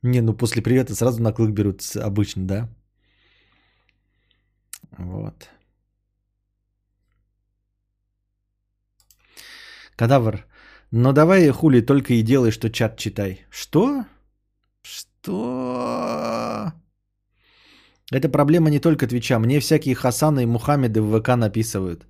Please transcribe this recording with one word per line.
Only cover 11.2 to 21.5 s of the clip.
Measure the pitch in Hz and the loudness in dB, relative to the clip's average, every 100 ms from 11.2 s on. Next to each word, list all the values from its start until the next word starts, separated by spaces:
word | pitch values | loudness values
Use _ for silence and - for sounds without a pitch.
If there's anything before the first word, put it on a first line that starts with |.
| 156 190 165 | 6 6 4
хули, | 127 165 127 | 4 4 4
только | 113 139 135 | 4 2 2
и | 120 | 0
делай, | 110 135 120 | 4 4 2
что | 110 113 | 0 -4
чат | - 113 - | -2 -4 -2
читай. | - 98 98 95 _ | -8 -6 -6 -8 _
Что? | - - 147 240 285 226 _ _ _ _ _ _ _ | -18 -2 0 2 -2 -6 _ _ _ _ _ _ _
Что? | - - - _ - 185 233 254 254 254 247 240 240 226 - 117 117 110 107 - _ _ _ _ _ _ _ _ _ _ _ _ - | -20 -18 -18 _ -8 -6 -6 -6 -6 -6 -6 -6 -6 -6 -6 -6 -6 -6 -8 -10 _ _ _ _ _ _ _ _ _ _ _ _ -6
Это | 131 151 | -2 0
проблема | - 143 170 160 | 0 2 4 4
не | 147 | 2
только | 165 156 120 | 2 2 0
Твича. | 120 113 120 | -2 -2 0
Мне | 117 143 | 2 0
всякие | 117 156 147 123 | 2 0 0 -2
Хасаны | 131 117 151 143 | -2 0 0 2
и | 120 | 0
Мухаммеды | 117 131 147 123 110 | -2 0 0 2 0
в | 107 | 2
В | 110 | 0
К | 113 123 | 2 0
написывают. | 110 | 0